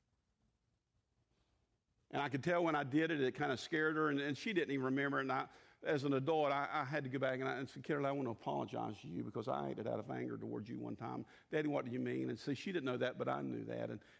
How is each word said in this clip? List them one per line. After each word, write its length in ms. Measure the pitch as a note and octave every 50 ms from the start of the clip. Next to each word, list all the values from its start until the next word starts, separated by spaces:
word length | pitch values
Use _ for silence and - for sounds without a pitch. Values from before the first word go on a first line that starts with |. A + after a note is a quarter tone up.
| _ _ _ _ _ _ _ _ _ _ _ _ _ _ _ _ _ _ _ _ _ _ _ _ _ _ _ _ _ _ _ _ _ _ _ _ _ _ _ _ _ -
And 100 | - C#3
I 80 | C#3+ C#3+
could 140 | B2 C3+
tell 220 | A#2+ F3 F3 F3 F3
when 100 | E3 D3+
I 80 | D3
did 300 | C#3+ B2+ B2+ D3+ E3 D#3+
it, 80 | E3 C#3+
it 160 | C3 B2+ -
kinda 200 | D3 D3 C#3 B2+
scared 380 | A#2+ - - E3 D#3 D#3 D#3+ D#3
her, 140 | D#3 D#3 D3+
and, 100 | C#3+ C#3
and 180 | C#3 D3 C#3
she 160 | - - A#3
didn't 200 | G3+ E3+ D3 C3
even 140 | C#3 C3+ B2+
remember. 340 | C3 C3 C#3 C#3+ C#3 C#3 C#3
And 100 | C3+ C3
I, 140 | C3 C3+ C#3 - - - - - - _ -
as 180 | - D#3+ C#3+
an 120 | C3+ C#3+ C#3
adult, 360 | C3 C3 D#3+ D#3+ D#3 D3 C#3
I, 160 | C#3 C#3+ C#3 F2+
I 120 | C3+ D#3 C#3
had 200 | C3 D#3 D3+ C#3
to 60 | B2+
go 80 | C3+ C3+
back 200 | C3+ C3 C3 C3
and 100 | C3 C3+
I, 100 | C3 B2+
and 100 | C3+ -
said, 160 | - C#3 -
"Carolee, 220 | - D#3 C#3+ C#3
I 60 | C#3
want 140 | C#3 C#3 C3
to 60 | A#2+
apologize 600 | A2+ - - C#3 C#3+ C#3+ B2 - B2 A#2 A#2 A2+ G#2+ -
to 60 | - D3+
you 140 | D#3+ B2+
because 240 | A#2 A2+ - A#2+ G#2+
I 220 | C3 C3 C#3+ C#3+ C#3
acted 160 | B2 - A2
out 140 | A#2+ A#2 A2
of 100 | - -
anger 260 | C3 B2 B2 B2 A#2
towards 320 | A2 A2 A2+ A#2+ A#2+ G#2 A2+
you 100 | B2 B2
one 180 | A#2+ A#2+ A2
time." 280 | - A#2 B2 B2+ B2 B2 - - - - _
"Daddy, 160 | - D#3 D3+ D3
what 160 | C#3+ C#3 C3
do 80 | B2
you 80 | A#2+ B2+
mean?" 300 | B2 A#2+ B2+ C3 C3 B2
And 80 | A#2+ A2
see, 160 | - C#3+ C#3
she 180 | - - G3
didn't 140 | F3+ E3+ C3
know 100 | B2+ B2
that, 220 | A#2+ B2+ B2+ - -
but 100 | A#2+ C3
I 140 | C3+ C#3+
knew 220 | C#3+ C3 A#2+ A2+ A2
that. 240 | A2+ A#2 A#2 A#2 A#2
And, 100 | A#2 A2 - - - -